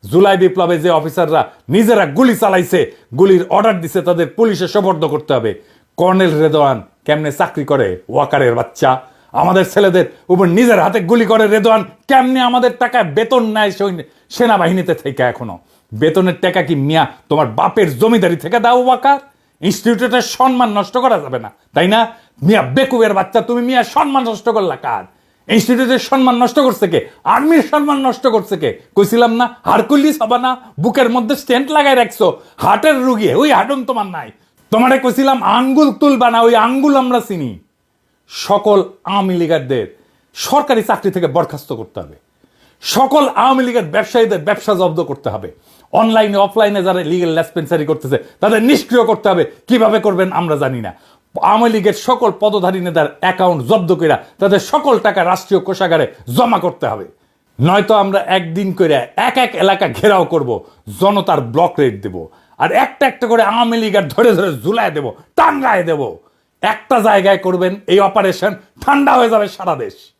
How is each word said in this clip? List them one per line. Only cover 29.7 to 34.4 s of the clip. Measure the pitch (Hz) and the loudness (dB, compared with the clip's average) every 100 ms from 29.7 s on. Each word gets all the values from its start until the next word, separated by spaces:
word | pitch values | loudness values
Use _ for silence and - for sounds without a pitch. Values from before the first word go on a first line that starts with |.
| 202 226 285 302 - | 0 2 2 2 0
হবা | 220 247 | -2 0
না, | 254 254 - - | -2 -4 -10 -4
বুকের | 202 269 240 | -2 0 0
মধ্যে | 247 226 | 0 -2
স্টেন্ট | 285 - 247 277 | -6 -2 -2 0
লাগাই | 302 285 | 0 2
রাখছো, | 262 233 - 185 151 - - | 2 0 0 -2 -2 -16 -4
হার্টের | - 208 320 269 | 0 2 2 2
রুগী, | 254 226 214 | 0 0 0
ওই | - 294 | 2 2
হার্টন | 214 226 277 | 2 0 -4
তোমার | 240 240 | -4 -6
নাই। | 196 165 117 _ | -6 -10 -14 _